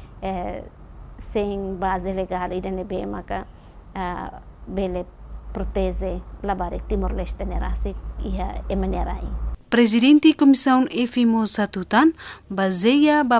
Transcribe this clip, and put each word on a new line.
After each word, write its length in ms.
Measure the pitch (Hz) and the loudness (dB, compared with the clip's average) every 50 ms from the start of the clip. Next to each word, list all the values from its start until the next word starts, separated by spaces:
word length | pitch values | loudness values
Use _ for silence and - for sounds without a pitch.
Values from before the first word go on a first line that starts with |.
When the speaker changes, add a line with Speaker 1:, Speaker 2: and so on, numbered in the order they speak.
| - - - - | -20 -20 -16 -10
Speaker 1:
eh, 420 | 196 190 190 180 180 208 - - - - - - - - - - - - - - | -8 -8 -6 -6 -6 -8 -8 -10 -12 -16 -18 -20 -20 -20 -20 -18 -18 -18 -16 -16
sem 600 | - - - 214 202 202 202 196 196 190 196 175 | -12 -6 -4 -4 -2 -2 -4 -6 -6 -6 -6 -4
base 360 | 190 190 190 185 180 190 190 | -4 -4 -4 -4 -4 -6 -4
legal 380 | 190 185 180 185 180 180 180 | -4 -4 -4 -6 -6 -6 -6
e 100 | 180 185 | -6 -6
de 100 | 185 190 | -6 -6
ne 120 | 190 185 185 | -6 -6 -6
bem 380 | 196 185 151 107 202 202 196 - | -6 -8 -8 -6 -6 -8 -10 -8
ka, 200 | - 202 190 - - - - - - - - - - - | -8 -8 -8 -10 -12 -18 -20 -20 -20 -20 -20 -20 -14 -10
ah, 480 | 196 185 180 180 185 190 185 - - - - - - - | -8 -8 -6 -6 -8 -10 -12 -12 -16 -18 -20 -20 -20 -14
bele 400 | - 185 190 196 185 180 180 175 - - - - - - - - - | -10 -6 -4 -4 -2 -4 -6 -8 -10 -14 -20 -18 -16 -16 -16 -14 -10
protege 720 | - 202 190 - - 202 190 185 180 - 190 185 175 180 180 - - - | -8 -8 -6 -4 -4 -2 -2 -2 -2 -4 -6 -6 -6 -8 -10 -14 -16 -10
la 140 | - 202 196 | -6 -6 -4
baric 320 | 185 180 175 - 185 - - | -4 -4 -6 -6 -8 -6 -4
Timor 240 | 214 196 190 185 | -4 -2 -2 -2
Leste 340 | 196 190 175 - - - 190 | -4 -4 -6 -6 -6 -8 -8
ne 140 | 190 185 185 | -6 -4 -4
rasi 340 | - - - - - 202 185 - - - - - - | -4 -4 -4 -4 -6 -6 -8 -8 -12 -12 -10 -8 -8
e 180 | 208 185 190 | -6 -6 -4
a, 220 | 180 196 - - - - | -6 -6 -8 -8 -8 -6
e 80 | 202 | -4
maneira 360 | 196 190 190 175 175 - 175 | -2 -2 -2 -2 -4 -4 -6
aí. 400 | 185 190 - - - - - - - - - - | -6 -8 -8 -8 -8 -6 -6 -6 -8 -8 -8 -2
Speaker 2:
Presidente 600 | - 233 240 214 214 233 233 277 294 302 - 320 302 | 2 4 4 6 4 6 6 8 8 8 8 6 6
Comissão 500 | - 294 277 269 - - 277 254 254 262 - | 6 8 6 8 8 6 4 4 4 2 2
F 340 | - 233 247 240 - 254 240 | 0 -2 -2 0 0 2 2
Mo 220 | 226 226 226 220 202 | 4 4 2 2 0
Satutana, 640 | - - 208 - - 185 180 - 202 226 302 330 320 - - - - - - - | 0 0 0 0 -2 -4 -4 2 4 6 6 6 4 2 -8 -18 -18 -18 -12 -8
baseia 720 | 196 190 190 190 185 180 190 233 269 285 294 302 294 302 285 | -2 0 0 2 2 2 4 4 6 6 6 6 6 4 4
ba 160 | 233 240 | 4 2